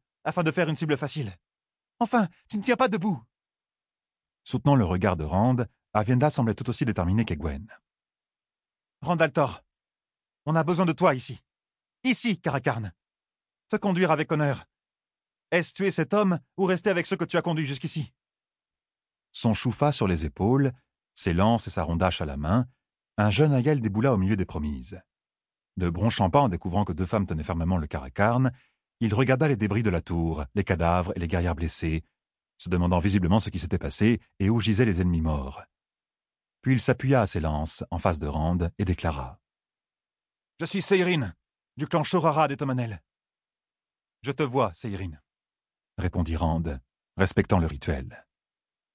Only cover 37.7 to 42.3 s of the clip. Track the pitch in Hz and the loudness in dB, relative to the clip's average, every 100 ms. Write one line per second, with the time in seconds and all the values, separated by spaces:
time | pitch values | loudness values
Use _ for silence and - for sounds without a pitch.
37.7 | - - 87 98 80 73 71 80 87 85 | -8 -8 -2 0 0 -2 -2 0 0 -2
38.7 | - 98 82 85 73 65 - _ _ _ | -2 -2 -2 -2 -4 -8 -14 _ _ _
39.7 | _ _ _ _ _ _ _ _ - 165 | _ _ _ _ _ _ _ _ -12 -6
40.7 | 196 - 196 180 175 107 - _ _ _ | -4 2 4 4 2 -2 -8 _ _ _
41.7 | - 147 170 147 180 165 | -10 -2 0 0 2 2